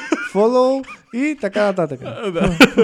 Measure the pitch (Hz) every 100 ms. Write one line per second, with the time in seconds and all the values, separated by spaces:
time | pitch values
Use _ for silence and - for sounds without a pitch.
0 | - 302 - 190 220 247 254 269 262 -
1 | _ 233 294 294 196 208 208 190 156 127
2 | 269 - 208 165 190 165 - -